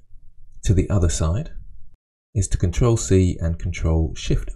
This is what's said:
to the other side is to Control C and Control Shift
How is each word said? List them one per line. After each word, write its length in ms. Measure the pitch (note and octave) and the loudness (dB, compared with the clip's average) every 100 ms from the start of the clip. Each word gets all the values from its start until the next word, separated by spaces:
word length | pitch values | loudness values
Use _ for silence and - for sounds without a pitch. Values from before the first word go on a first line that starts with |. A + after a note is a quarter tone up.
| - - - - - - | -18 -18 -18 -18 -16 -4
to 100 | - | 2
the 160 | F2+ - | 2 4
other 180 | G2+ E2+ | 2 2
side 440 | - D#2+ G2 D#3+ - - - - - _ _ _ - | 2 0 0 -4 -10 -12 -12 -14 -16 _ _ _ -4
is 140 | F#2+ | -2
to 80 | - | 0
Control 400 | F2+ E2 B2 A2+ | 0 2 2 2
C 400 | - F#2+ F#2 - | 4 4 4 2
and 180 | E2 E2 | -2 -2
Control 560 | F2+ E2 E2 D#2+ E2 | -4 -2 0 2 0
Shift 380 | - - - - | -2 -2 -2 -2